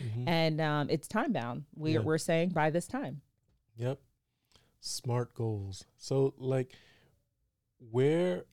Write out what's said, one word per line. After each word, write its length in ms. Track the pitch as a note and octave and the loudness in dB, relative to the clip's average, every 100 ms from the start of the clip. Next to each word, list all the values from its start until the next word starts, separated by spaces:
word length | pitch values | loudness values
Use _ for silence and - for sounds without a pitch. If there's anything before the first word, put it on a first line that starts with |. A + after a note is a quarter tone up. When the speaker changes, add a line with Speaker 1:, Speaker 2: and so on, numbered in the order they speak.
Speaker 1:
Mm-hmm. 280 | B2 A2+ B2+ | -6 -4 0
Speaker 2:
And, 320 | E3 E3 D#3 | 2 2 2
um, 260 | D#3 D3 C#3+ | 2 0 0
it's 160 | D3 - | -2 -2
time 260 | G#3+ D#4 | -2 0
bound. 300 | E3 A#2+ B2+ C#3+ - | 0 -2 -6 -10 -6
We're, 240 | D3+ - | 0 2
Speaker 1:
Yeah. 60 | A2+ | 2
Speaker 2:
we're 140 | D#3 | 0
saying 300 | - E3 F3+ | 2 2 2
by 200 | D#3+ D#3 | 2 2
this 180 | E3 - | 2 -2
time. 340 | C4 D#3+ C#3+ - _ _ _ _ A2+ | -4 -6 -8 -14 _ _ _ _ -6
Speaker 1:
Yep. 220 | B2 C#3 _ _ _ _ _ _ _ _ | -4 -4 _ _ _ _ _ _ _ _
smart 540 | - - A#2+ A#2+ A#2+ | -10 -8 -2 -2 -2
goals. 520 | - A2+ G#2+ G2 G2 - _ | -4 -4 -2 -6 -10 -16 _
So, 380 | - C3+ C3+ C3+ | -2 2 2 0
like, 340 | C3 C3 B2+ - - _ _ _ _ _ _ _ _ _ A#2+ | -2 -2 -2 -8 -20 _ _ _ _ _ _ _ _ _ -4
where 520 | A#2 C#3 E3 F3+ F3+ - | 2 4 4 2 -2 -6